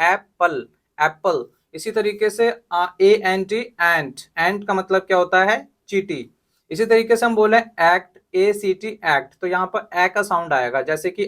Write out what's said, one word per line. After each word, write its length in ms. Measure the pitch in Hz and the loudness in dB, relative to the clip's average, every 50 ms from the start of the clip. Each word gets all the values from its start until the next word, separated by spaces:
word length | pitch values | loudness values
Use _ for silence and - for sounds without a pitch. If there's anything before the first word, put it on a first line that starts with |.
| 160 | 0
एप्पल, 640 | 175 190 202 - _ _ - 175 170 156 127 113 - _ _ _ _ _ | 0 0 0 -4 _ _ -2 -2 0 0 -2 -10 -12 _ _ _ _ _
एप्पल। 480 | - 151 156 156 _ - 190 165 135 120 - _ _ _ _ - | -2 -2 -2 -2 _ -4 -2 -2 -2 -4 -8 _ _ _ _ -18
इसी 180 | 160 - 220 | -12 -10 -6
तरीके 380 | 214 220 202 214 202 208 214 214 | -4 -2 -2 -2 -2 -2 -2 -4
से, 200 | 202 220 233 233 233 233 _ - | 0 0 -2 -2 -2 -4 _ -6
आ, 160 | 175 175 180 175 - - | -4 -4 -4 -4 -2 2
ए 120 | 190 196 214 202 196 | 4 6 6 4 2
एन 180 | 185 190 190 190 | 0 -2 -2 -2
टी, 160 | 190 208 226 240 240 _ - | -4 -4 -6 -6 -6 _ -2
एंट, 400 | 170 170 170 160 147 135 - - - _ - | 0 2 2 0 -2 -4 -10 -16 -20 _ -6
एंट 280 | 165 165 180 202 202 202 | -2 -2 0 0 -2 -4
का 60 | 202 196 | -4 -4
मतलब 280 | 190 185 - 190 190 | -4 -2 0 0 0
क्या 160 | 185 - 190 | 0 2 2
होता 260 | 180 175 180 190 185 190 | 2 2 2 2 2 2
है? 240 | 202 220 254 285 _ _ _ _ | 2 0 -2 -4 _ _ _ _
चींटी। 420 | - 202 196 190 196 160 135 117 - _ _ _ _ _ _ _ - | -4 -4 -4 -4 -4 -8 -10 -10 -14 _ _ _ _ _ _ _ -12
इसी 140 | 156 165 226 | -4 -4 0
तरीके 300 | 220 226 226 226 226 233 | 4 4 2 4 2 0
से 100 | 226 240 | 2 2
हम 100 | 233 226 | 0 2
बोले 220 | 214 214 214 220 | 2 2 4 4
एक्ट, 640 | 226 226 226 - - 165 170 175 185 185 _ _ - _ _ - | 2 2 0 -4 0 2 4 4 2 0 _ _ -20 _ _ 0
ए 160 | 185 190 208 202 | 0 2 2 0
सी 200 | 208 208 190 185 | -2 -2 -4 -4
टी, 140 | 190 208 | -4 -4
एक्ट, 480 | 220 214 - - 165 151 139 131 - _ | -12 -12 -6 -2 0 0 0 -2 -4 _
तो 120 | - - | -10 -8
यहाँ 180 | 180 180 180 185 | -4 -2 -2 -2
पर 220 | 180 - 208 - - - | -2 -4 -6 -8 -6 -2
ए 120 | 175 180 | 0 0
का 160 | 190 185 208 202 | 0 0 -2 -4
साउंड 300 | 202 190 170 170 160 147 | -2 -2 -4 -2 0 -2
आएगा। 280 | 131 123 120 123 135 131 | 0 0 0 -2 -4 -2
जैसे 260 | 151 156 156 156 180 | -2 -4 -4 -4 -6
कि 160 | 180 - 196 | -6 -4 -8